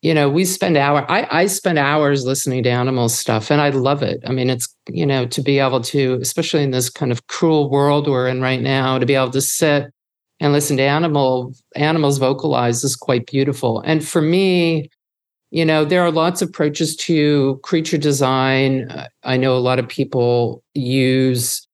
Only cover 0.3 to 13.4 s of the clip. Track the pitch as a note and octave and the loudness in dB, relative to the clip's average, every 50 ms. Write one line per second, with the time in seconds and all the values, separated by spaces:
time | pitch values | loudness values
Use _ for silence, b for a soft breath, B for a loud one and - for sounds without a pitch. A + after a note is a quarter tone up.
0.3 | C#3 E3 F#3+ F3+ F#3 - G3+ F#3 E3 C#3+ C#3 C#3+ D3 D3 C#3 - E3+ G3+ A#3 - | 2 2 0 0 -2 -2 0 2 2 2 2 2 2 0 0 0 -2 -2 0 0
1.3 | - D#3+ F3+ G3+ F#3+ - - F#3 E3 D3+ C#3 C#3 D3 D#3 D3+ C#3 C#3+ C#3 B2+ B2+ | 0 0 0 0 -2 -2 -2 0 0 2 2 2 2 2 2 2 2 0 0 -2
2.3 | C3+ C3 - C#3+ B2+ B2+ A#2+ B2 B2 B2 B2 C3 C3 B2 A#2+ A#2 A#2+ - - - | -4 -2 -2 -2 -2 0 0 0 0 0 0 0 0 0 0 0 -2 -2 -2 -2
3.3 | A2+ A2 G#2+ - D3 D3 D3 C#3+ C3+ C3+ B2 C3+ C#3+ C#3+ C3+ G2 E2+ - - B2+ | -2 -2 0 0 0 2 2 2 0 0 0 0 0 0 -2 -4 -4 -6 -6 -6
4.3 | B2+ C3 B2 B2+ B2+ B2+ B2 - _ _ _ - - - E3 C#3 C#3 C3 B2 A#2+ | -4 -2 0 -2 -2 -2 -6 -10 _ _ _ -10 -4 -2 -2 0 0 0 -2 -4
5.3 | - - C3 D3 C#3 C#3 C3+ C3 B2+ C3 A2+ - - C#3+ C3+ B2+ B2+ B2 B2+ B2+ | -4 -4 -2 0 2 2 2 2 0 -2 -4 -2 -2 0 0 0 0 -2 -4 -4
6.3 | - - D#3+ - - D#3 C#3+ C#3 B2+ B2+ B2 B2 - - D3 B2+ A#2+ A#2 _ - | -4 -4 -4 -2 0 0 0 0 0 -2 -2 -4 -4 -6 -4 -4 -4 -4 _ -10
7.3 | - - - E3 D#3+ D3+ D3 C#3 C3+ C#3 C#3+ C#3+ C#3+ D3 D3 D3+ C3+ B2+ B2+ B2+ | -4 0 2 2 4 2 2 2 2 2 2 4 2 2 0 0 0 0 0 -2
8.3 | B2+ B2+ C3 B2+ C3 B2+ A#2+ C3+ C3+ C3+ C3+ C3 C3 C3 B2 A#2+ C#3 C3+ C3 B2 | -2 -2 -2 -2 -2 -2 0 0 0 0 0 0 0 0 2 2 2 2 2 0
9.3 | B2+ C3 C#3 - - - E3 D#3 D3 C#3+ - - _ _ _ _ _ _ _ _ | -2 -2 -2 -2 -2 0 2 2 2 2 0 -4 _ _ _ _ _ _ _ _
10.3 | _ _ - D3 C#3+ D3 D3 D3 D3 C3 C3+ C#3 C#3+ D#3 E3+ E3+ D3 C#3+ C3+ C3 | _ _ 0 2 2 2 2 0 0 0 2 2 2 2 0 0 2 2 2 2
11.3 | C3 B2+ B2+ B2+ B2+ _ _ _ _ B2 C#3 D3+ D#3+ E3 D3+ C#3 C#3+ C3+ C3 B2+ | 0 0 -4 -6 -12 _ _ _ _ -2 0 0 2 2 2 2 2 2 0 0
12.3 | C3+ C3 - D#3 C#3 B2 B2 A#2+ A#2 A#2+ - C#3 - - - - C3 A2+ - - | 0 0 -2 0 0 2 2 0 0 -2 -2 -4 -6 -4 -2 -2 -2 -2 -2 -2
13.3 | - C3+ | -2 -2